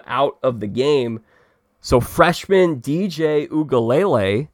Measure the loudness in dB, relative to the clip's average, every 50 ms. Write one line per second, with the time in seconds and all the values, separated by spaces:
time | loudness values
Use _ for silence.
0 | -6 -6 -4 -2 -2 -2 -2 _ -4 -4 -4 -4 -6 -6 -4 -2 0 2 2 0
1 | 0 -2 -6 -10 -12 _ _ _ _ _ _ _ _ _ _ _ -2 0 2 2
2 | 2 2 2 2 2 2 2 -2 -2 2 2 4 4 2 0 -2 -4 -4 -4 -2
3 | -2 -4 -4 -2 -2 0 0 -2 -2 -2 -2 -4 -2 0 0 0 2 2 2 2
4 | 2 2 2 0 0 0 0 -2 -4 -6